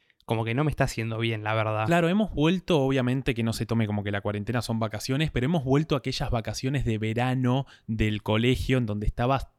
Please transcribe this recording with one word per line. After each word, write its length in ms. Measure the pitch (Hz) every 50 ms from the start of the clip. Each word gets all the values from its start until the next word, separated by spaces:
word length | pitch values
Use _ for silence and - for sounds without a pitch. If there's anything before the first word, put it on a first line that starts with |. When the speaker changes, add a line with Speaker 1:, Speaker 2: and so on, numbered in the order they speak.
| _ _ _ _ _
Speaker 1:
Como 180 | - 120 110 113
que 100 | 113 117
no 80 | 135
me 80 | 151 147
está 140 | - - 139
haciendo 340 | 127 - 120 113 113 110 110
bien, 240 | 113 113 113 107
la 120 | 107 107 110
verdad. 320 | 110 107 110 107 107 110
Speaker 2:
Claro, 220 | 135 170 175 170 165
hemos 240 | 185 214 220 175
vuelto, 460 | - 147 147 165 190 180 - - 175 147
obviamente 560 | 135 135 135 131 127 123 127 139 127 - 120
que 80 | 113
no 100 | 113 113
se 140 | 107 - 117
tome 220 | - 117 113 110 104
como 160 | 104 104 98
que 80 | 101
la 80 | 101 101
cuarentena 420 | - 104 104 104 101 113 117 120
son 160 | - - 113 113
vacaciones, 540 | 110 107 107 107 - - 131 143 160 156
pero 140 | - 131 -
hemos 180 | 160 180 160 123
vuelto 320 | 131 135 147 160 - 156
a 20 | 131
aquellas 320 | - - - - 143 127
vacaciones 540 | 123 113 107 113 104 - - 131 147 131 113
de 140 | 117 110 107
verano 680 | 110 110 113 120 123 127 127 131 127 123 127 139 131 - - - _ -
del 340 | 113 107 110 107 107 104
colegio 560 | - - 107 110 117 127 127 - - - 131 127
en 80 | 120
donde 220 | 104 104 104 104 -
estabas 400 | - - 120 127 135 - - - _